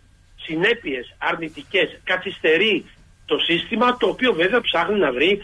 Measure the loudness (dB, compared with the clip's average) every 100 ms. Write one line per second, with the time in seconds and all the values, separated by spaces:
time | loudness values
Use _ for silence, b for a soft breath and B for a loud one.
0 | _ _ _ -20 -8 -2 0 0 -4 -8
1 | -10 -8 -6 -4 -8 -12 -6 -2 -2 -4
2 | -6 -4 -4 -2 2 4 2 0 -4 B
3 | -20 -18 -4 -2 0 -2 -2 0 2 2
4 | 0 2 0 2 2 2 0 0 0 2
5 | 0 2 2 0